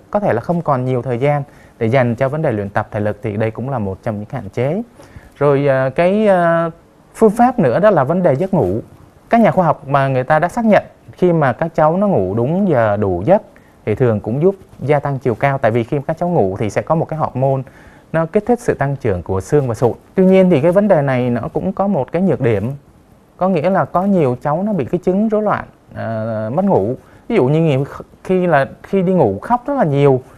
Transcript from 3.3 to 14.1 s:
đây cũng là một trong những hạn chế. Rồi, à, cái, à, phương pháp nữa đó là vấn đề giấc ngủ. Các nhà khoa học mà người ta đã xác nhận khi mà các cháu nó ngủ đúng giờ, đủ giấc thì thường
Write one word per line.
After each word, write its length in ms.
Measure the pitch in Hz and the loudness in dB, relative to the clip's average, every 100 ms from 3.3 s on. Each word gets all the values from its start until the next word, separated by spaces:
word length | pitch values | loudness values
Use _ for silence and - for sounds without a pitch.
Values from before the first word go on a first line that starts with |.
| 101 | -4
đây 140 | 110 | -4
cũng 180 | 110 127 | -4 -6
là 100 | 127 | -6
một 180 | 98 95 | -6 -6
trong 160 | 120 104 | -8 -8
những 100 | 107 | -10
hạn 180 | 139 98 | -12 -10
chế. 320 | - 135 190 240 - - - - - | -4 -4 -4 -8 -16 -20 -20 -14 -2
Rồi, 300 | 143 139 143 | 0 2 2
à, 220 | 131 135 | 0 -2
cái, 380 | 147 180 208 214 | 0 0 2 2
à, 420 | 180 170 170 165 - _ _ _ - | 2 2 0 -2 -8 _ _ _ 2
phương 160 | 220 | 2
pháp 280 | 226 247 247 | 4 2 2
nữa 200 | 139 139 | 2 4
đó 100 | 214 | 4
là 140 | 175 | 4
vấn 200 | 131 180 | 2 2
đề 120 | 175 135 | 2 0
giấc 180 | 190 | 0
ngủ. 260 | 170 92 113 - - - - - | 0 0 -2 -8 -20 -20 -16 0
Các 120 | 233 | 2
nhà 100 | 202 | 4
khoa 140 | 185 165 | 4 2
học 220 | - 135 | 0 0
mà 200 | 139 135 | 0 0
người 160 | 131 | 0
ta 160 | 131 156 | 2 0
đã 80 | 175 | 0
xác 180 | 240 226 | 0 2
nhận 180 | 180 - - - | 2 2 -16 -14
khi 220 | - 180 | -2 2
mà 200 | 165 139 | 2 0
các 180 | - 165 - | 0 -4 0
cháu 220 | 156 180 | 2 2
nó 100 | 202 | 0
ngủ 260 | 139 92 113 | 0 0 -2
đúng 340 | 127 180 202 | -2 0 0
giờ, 280 | 127 110 101 | 2 2 0
đủ 260 | 101 87 117 | 0 -2 2
giấc 160 | 208 - - - _ - | 0 0 -20 -20 _ -4
thì 100 | 135 | 0
thường 240 | 123 | 0